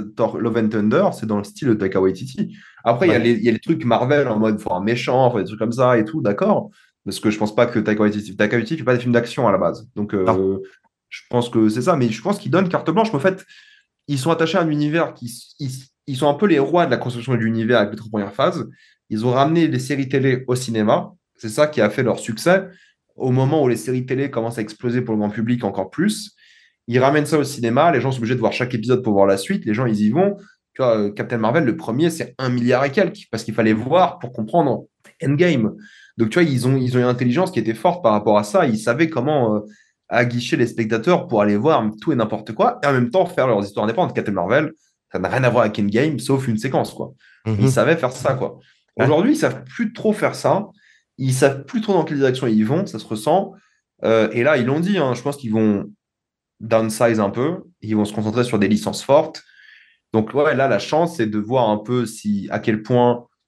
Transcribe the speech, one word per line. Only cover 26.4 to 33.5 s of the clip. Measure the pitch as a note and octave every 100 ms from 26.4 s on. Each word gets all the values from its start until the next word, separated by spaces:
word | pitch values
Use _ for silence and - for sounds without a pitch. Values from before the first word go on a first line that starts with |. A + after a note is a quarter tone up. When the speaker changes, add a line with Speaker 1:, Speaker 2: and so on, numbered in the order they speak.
| _ _ _ _ -
Speaker 1:
ils | B2
ramènent | C3 D3+
ça | D3 D#3
au |
cinéma. | C3 A#2+ A#2 B2 E3+
Les | C#3
gens | C3+
sont | B2+
obligés | A2+
de | A#2+
voir | G#2+
chaque | - B2
épisode | A#2+ A2+ B2
pour | B2
voir | G2
la | G2 G2
suite. | - F#3+
Les | A2+
gens, | G#2 B2+
ils | G#2
y | G#2+
vont. | C#3 G3 G3 - _ _
Tu | -
vois, | B2+ A2
euh, | G2+
Captain | G#2 A2+ A#2+
Marvel, | A2 D3
le | C3+ -
premier, | - A#2+ E3
c'est | D#3+ A#2+ -
un | C3
milliard | B2 A#2+ B2
et | C#3
quelques | G#3+ F3 - -
parce | G#2+
qu'il | -